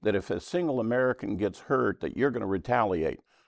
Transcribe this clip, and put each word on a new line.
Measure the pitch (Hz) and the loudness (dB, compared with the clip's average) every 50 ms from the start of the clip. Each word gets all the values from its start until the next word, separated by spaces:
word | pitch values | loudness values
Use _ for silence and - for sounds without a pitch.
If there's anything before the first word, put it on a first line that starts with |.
that | - 104 98 | -2 0 0
if | 98 92 - | 0 0 -2
a | 98 87 | -4 -4
single | - - - 180 180 160 139 127 | -4 -4 -2 -2 0 0 0 0
American | 113 113 120 127 127 127 123 - - 107 104 92 | 0 0 2 2 2 2 0 -2 -4 -4 -2 0
gets | 101 101 95 - | 0 -2 -2 -4
hurt, | - - 139 131 123 107 95 - | -4 0 2 2 2 2 0 -2
that | - 76 - - | -4 -6 -2 0
you're | 120 143 | 0 0
gonna | 120 120 104 95 | 0 -2 -2 -2
retaliate. | 98 95 78 - 123 123 113 104 92 85 80 78 64 - _ _ _ _ _ | -2 -2 0 0 2 2 2 2 2 2 0 0 -2 -4 _ _ _ _ _